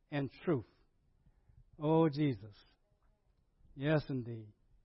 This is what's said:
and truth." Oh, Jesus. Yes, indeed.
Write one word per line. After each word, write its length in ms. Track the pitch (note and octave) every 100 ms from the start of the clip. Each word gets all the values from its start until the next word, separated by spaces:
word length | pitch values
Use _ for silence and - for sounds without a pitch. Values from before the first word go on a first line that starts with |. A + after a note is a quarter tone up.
| _
and 200 | D3 C3+ -
truth." 220 | - C#3+ G2+ _ _ _ _ _ _ _ _ - - -
Oh, 300 | D3+ D#3+ E3
Jesus. 480 | C#3 D3+ A2 G#2+ - - _ _ _ _ _ _ _ _ _ -
Yes, 280 | - C#3 D#3 -
indeed. 420 | C3 A#2+ A#2 G#2+ - _ _